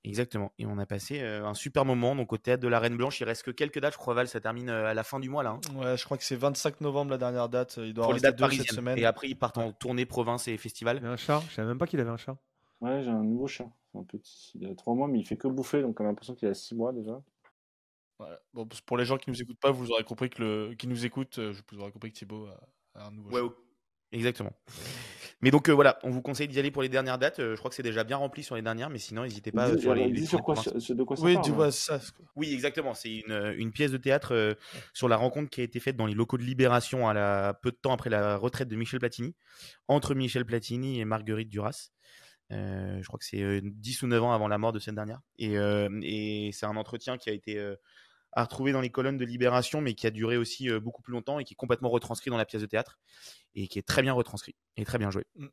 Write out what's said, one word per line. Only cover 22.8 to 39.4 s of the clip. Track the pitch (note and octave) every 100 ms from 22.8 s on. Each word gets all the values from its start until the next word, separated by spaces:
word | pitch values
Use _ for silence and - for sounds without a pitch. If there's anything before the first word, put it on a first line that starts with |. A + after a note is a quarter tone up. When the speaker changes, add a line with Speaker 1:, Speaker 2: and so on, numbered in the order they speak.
| _ -
Speaker 2:
a | G#2
un |
nouveau | G#2+ G2+
Speaker 1:
Ouais, | B2
Speaker 2:
chat. | A#2+
Speaker 1:
oh. | - _ _ _ _ _
Exactement. | A#2 A#2+ A#2+ G#2 - - - - - - - - -
Mais | B2+
donc, | D3 D3+
euh, |
voilà, | C#3+ C#3 -
on | -
vous | B2+
conseille | B2+ C#3 D3
d'y | C3+
aller | C#3
pour | C#3
les | C3
dernières | C3 C3 B2+
dates. | C#3 -
Euh, | A#2+
je | A2
crois | B2+
que | -
c'est |
déjà | A#2+ A2
bien | A2 C#3
rempli | C#3 D3+
sur | D3 A#2
les |
dernières, | A2+ A2+ C#3+
mais | B2+
sinon, | - G#2+
n'hésitez | B2+ G#2 G#2+
pas, | A2 B2
euh, | A2
Speaker 4:
Dis, |
Speaker 1:
sur | B2 B2
les, | B2+
Speaker 4:
dis | A#2+
Speaker 1:
les | D#3+
Speaker 4:
sur | F3+
Speaker 1:
tournées |
Speaker 4:
quoi, | - D3
Speaker 1:
province. | -
Speaker 4:
sur, | A#2
sur | A#2 A#2+
de |
quoi | B2+ C3+
ça |
Speaker 2:
Oui, | E3
Speaker 4:
parle, | F3+ D3+
Speaker 2:
tu |
Speaker 4:
là ? | D3
Speaker 2:
vois, | D3
ça, | - - C#3+
c'est | -
quoi. | _ - C#3+
Speaker 1:
Oui, | D3+
exactement. | C3+ C#3 D3+ C#3
C'est | A2 A#2 A2
une, | G#2+
euh, | G#2+ G#2 G2
une | A2+
pièce | G#2+ D3
de | C3
théâtre, | C3+ C#3 -
euh, | A#2+ G#2+ G#2 - - -
sur | - B2
la | A2+
rencontre | B2 C3+ D3+
qui | -
a |
été | A#2+ A#2+
faite | C#3 B2+
dans | A2
les |
locaux | G#2 A#2 B2+
de |
Libération | A#2+ B2+ B2+ B2 - C3 A2+
à |
la, | G#2 G2+ G2 G2 G2+
peu | B2
de | B2
temps | C3+
après | B2+ B2+
la | G#2+ G#2 G2+
retraite | A#2+ - B2+
de | A2
Michel | A2+ C3
Platini, | B2 - B2 -